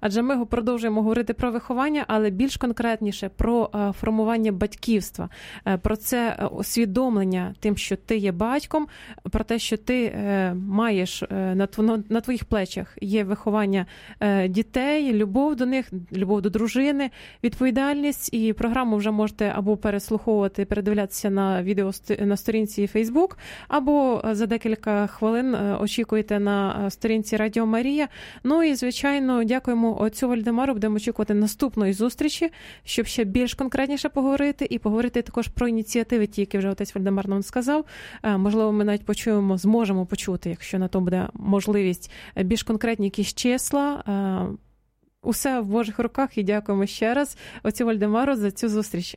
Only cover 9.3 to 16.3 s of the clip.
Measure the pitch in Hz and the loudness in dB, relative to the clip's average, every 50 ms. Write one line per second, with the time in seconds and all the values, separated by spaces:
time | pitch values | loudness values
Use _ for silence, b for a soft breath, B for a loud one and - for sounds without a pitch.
9.3 | - 220 220 - 226 226 - - 226 214 214 - 247 254 233 - - 208 208 202 | -2 -2 0 -2 -2 -2 -2 -2 -4 -2 -2 0 0 0 0 -2 -2 -4 -2 0
10.3 | 196 190 190 180 180 180 190 196 190 208 226 226 208 185 185 185 - - - - | 0 0 0 0 -2 -4 -4 0 0 2 2 2 2 0 0 -2 -4 -6 -6 -4
11.3 | 196 190 190 190 185 190 196 196 - 220 214 226 226 220 202 214 214 233 220 - | -4 -2 -2 0 0 0 0 0 0 2 2 2 2 0 0 -2 -2 -2 0 -2
12.3 | 254 220 - - 233 208 185 185 - 196 185 - - - 214 196 208 214 202 190 | -4 -4 -2 -2 0 0 0 -2 -4 -8 -8 -8 -10 -8 -4 0 0 0 2 0
13.3 | 208 - - 220 202 214 208 196 196 190 175 B B B B B 214 - 208 208 | -2 -2 0 0 2 2 2 2 2 0 0 B B B B B -6 -2 2 2
14.3 | 196 196 185 190 185 214 226 - - 254 262 285 302 311 294 269 226 208 214 202 | 4 4 2 2 2 0 -2 0 0 0 0 2 2 2 2 2 2 2 2 2
15.3 | 196 262 285 302 294 233 254 247 262 262 247 - - 185 175 - - 185 196 180 | 2 2 2 2 2 0 0 0 0 0 -2 -4 -8 -12 -10 -6 -4 -2 0 2